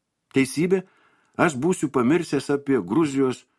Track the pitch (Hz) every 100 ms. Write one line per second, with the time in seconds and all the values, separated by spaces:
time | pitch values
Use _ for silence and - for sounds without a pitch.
0 | _ _ _ 139 131 - 175 190 - _
1 | _ _ _ - 165 123 160 180 143 135
2 | 120 175 165 143 - 143 139 127 87 123
3 | 156 135 131 120 _